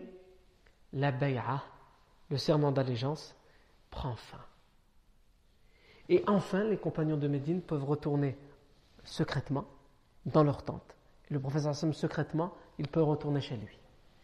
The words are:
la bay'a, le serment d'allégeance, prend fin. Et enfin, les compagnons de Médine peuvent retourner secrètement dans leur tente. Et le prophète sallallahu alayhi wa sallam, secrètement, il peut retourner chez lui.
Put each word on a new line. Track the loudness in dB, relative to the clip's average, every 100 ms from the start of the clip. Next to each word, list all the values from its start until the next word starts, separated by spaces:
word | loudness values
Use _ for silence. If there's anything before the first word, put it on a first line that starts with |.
| -2 -18 -20 -20 -20 _ -20 _ -10
la | -2 0
bay'a, | 2 0 0 -2 -4 -6 -18 -20 -20 _ _ -6
le | -2
serment | 2 4 4
d'allégeance, | 4 2 0 -2 -4 -8 -20 -20 -20 _ _ _
prend | -8 -6 -6
fin. | -10 -18 -18 -20 _ _ _ -20 -20 -20 -20 _ _ _ -20 -20 -20 -14 2
Et | 4 6
enfin, | 2 2 0
les | 2 0
compagnons | -2 0 0 2
de | 0
Médine | 0 0 -2
peuvent | -2 -2
retourner | 0 0 0 0 0 -2 -12 -20 -20 _ -20 -20
secrètement | -8 -2 -2 -2 -2 -4 -4 -12 -20 _ _ -12 2
dans | 6
leur | 6 4
tente. | -4 -8 -10 -20 -20 -20 -6
Et |
le | -4
prophète | -2 0
sallallahu | 0 0
alayhi | 0
wa |
sallam, | 0 -2
secrètement, | -2 -2 -2 -2 -6 -16 -8
il | -2
peut | 2
retourner | 2 2 0 -2
chez | -2 -6
lui. | -10 -16 -20 -20 -20 -20